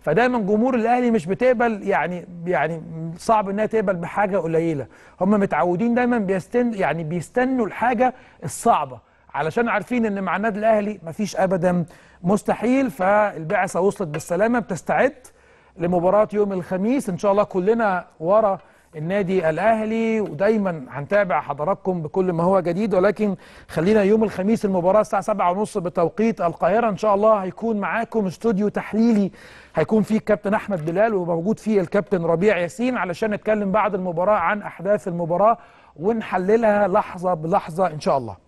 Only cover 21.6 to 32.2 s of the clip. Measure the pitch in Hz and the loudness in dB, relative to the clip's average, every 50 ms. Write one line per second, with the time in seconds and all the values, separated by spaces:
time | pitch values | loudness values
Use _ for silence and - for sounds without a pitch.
21.6 | 147 170 196 - _ 190 185 175 160 147 - 190 185 180 175 160 170 180 196 196 | -2 -4 -4 -2 _ -4 -4 -4 -4 -4 -2 0 0 0 0 2 2 4 4 2
22.6 | 165 175 165 180 220 220 180 185 180 208 208 - 214 208 185 - - - - - | 2 0 -2 -2 -2 0 2 2 2 2 2 2 -2 -2 -2 -4 -10 -20 -20 -20
23.6 | - _ - 165 160 190 220 220 196 190 214 220 220 202 - - 185 202 226 - | -20 _ -4 0 2 4 4 4 4 4 4 4 2 0 0 -2 0 0 0 2
24.6 | - 202 190 180 170 185 196 214 208 - - 202 180 - 214 196 196 175 180 196 | 2 0 0 2 2 4 4 4 2 2 -2 -4 -2 -2 -2 0 2 0 2 0
25.6 | 214 196 - 208 170 175 - - 170 160 - - 214 226 226 - 185 170 156 - | -2 -2 -4 -4 -4 -2 0 0 0 0 0 0 0 0 0 0 -2 -2 -2 0
26.6 | 185 175 185 226 240 226 202 156 - 214 202 202 208 220 220 208 190 185 - - | 0 2 2 2 2 0 -2 0 0 2 2 4 4 4 4 4 0 -6 -8 -6
27.6 | 214 226 226 208 196 170 170 220 233 - - 226 208 185 147 - - 226 226 185 | -4 -2 -2 -2 -2 -4 -4 -4 -6 -2 -2 -2 -2 -2 -4 -2 -2 0 0 2
28.6 | 208 208 - 196 180 - - 214 226 233 233 202 202 180 - - - - - - | 0 0 -2 -4 -8 -4 0 2 4 4 4 4 2 0 -4 -10 -20 -20 -20 -20
29.6 | - - _ - 156 - 214 220 196 - 220 220 - - 208 208 - 202 202 208 | -20 -8 _ -2 0 2 2 0 2 2 0 -2 2 0 -2 0 0 -2 -2 -2
30.6 | - - 208 175 151 160 165 185 214 233 220 190 175 165 175 165 165 202 220 - | -2 -4 -6 -4 -4 -4 0 2 2 2 2 0 -2 -2 -2 -2 -2 -2 -4 -2
31.6 | - 214 220 196 180 156 - 196 - - 208 180 | -2 0 0 0 0 2 0 -2 0 0 -2 -2